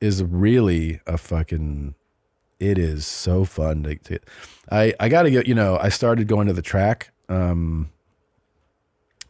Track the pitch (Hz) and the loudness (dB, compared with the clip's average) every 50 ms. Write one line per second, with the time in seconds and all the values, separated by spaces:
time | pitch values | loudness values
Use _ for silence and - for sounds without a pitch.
0 | - 107 98 95 92 87 87 87 95 107 120 127 113 98 87 82 82 80 80 78 | -2 -2 0 0 -2 -2 0 2 2 4 4 4 4 2 2 0 0 -4 -6 -8
1 | - - 85 82 - - 87 80 80 - 87 80 78 76 73 71 71 69 71 _ | -8 -6 -6 -6 -6 -4 -4 -4 -2 -2 -4 -4 -4 -6 -6 -8 -8 -10 -12 _
2 | _ _ _ _ _ _ _ _ _ _ _ - 92 101 101 92 87 80 78 76 | _ _ _ _ _ _ _ _ _ _ _ -4 -2 0 2 2 0 0 -2 -4
3 | 73 - - - - 92 87 92 95 92 - - 78 78 78 78 73 76 76 73 | -8 -8 -8 -6 -2 0 0 0 0 -2 -2 -4 -2 -2 -2 -4 -4 -6 -8 -10
4 | - - - - - - - - - - - - _ - - 107 110 110 - - | -10 -10 -12 -12 -12 -14 -20 -20 -20 -20 -20 -20 _ -2 0 2 2 2 2 0
5 | 101 113 143 170 175 151 131 123 117 120 123 113 107 98 92 87 - 101 98 - | 0 2 4 4 4 4 4 2 2 2 2 2 2 2 2 2 0 0 0 0
6 | - 117 117 117 107 107 110 104 104 101 90 87 82 - - 98 98 104 117 - | 0 0 2 2 0 0 0 2 2 2 0 -2 -4 -2 0 0 2 2 0 -2
7 | - - _ _ _ - 90 92 90 90 87 85 85 82 80 80 78 78 - _ | -6 -16 _ _ _ -4 -2 -2 0 0 0 0 -2 -2 -2 -4 -6 -6 -10 _
8 | _ _ _ _ _ _ _ _ _ _ _ _ _ _ _ _ _ _ _ _ | _ _ _ _ _ _ _ _ _ _ _ _ _ _ _ _ _ _ _ _
9 | _ _ _ - - | _ _ _ -20 -20